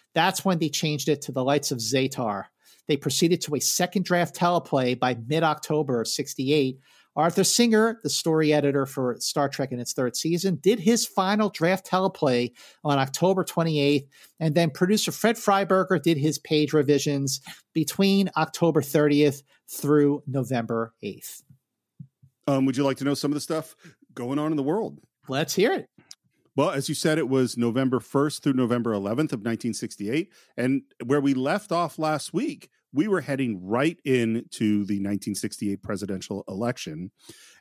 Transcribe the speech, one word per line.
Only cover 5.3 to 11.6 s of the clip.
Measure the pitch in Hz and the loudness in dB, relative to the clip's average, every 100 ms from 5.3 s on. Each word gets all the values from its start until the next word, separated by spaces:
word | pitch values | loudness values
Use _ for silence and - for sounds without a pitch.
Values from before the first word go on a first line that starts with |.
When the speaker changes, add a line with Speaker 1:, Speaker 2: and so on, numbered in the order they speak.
| 156 160 151 - 151 139 120 | 0 0 0 -2 -2 0 -2
Speaker 1:
of | 113 | -2
sixty-eight. | - 139 - 131 147 131 - _ _ _ - | -4 -6 -4 2 2 2 -4 _ _ _ 0
Arthur | 165 190 | 0 2
Singer, | 180 - 233 214 226 226 | 2 4 6 6 4 0
the | - | -4
story | - 170 160 156 | -2 0 2 4
editor | 147 143 139 139 | 4 4 0 -2
for | 139 123 117 | -2 -4 -2
Star | - 156 139 | -4 -2 -2
Trek | 139 135 | -2 -6
in | 123 | -6
its | 123 | -6
third | - 123 - | -2 -2 -2
season, | 160 170 190 151 | -2 -2 -2 0
did | 185 226 | 2 2
his | 170 233 | 2 2
final | - - 190 208 208 | 0 -2 0 2 0
draft | - | 0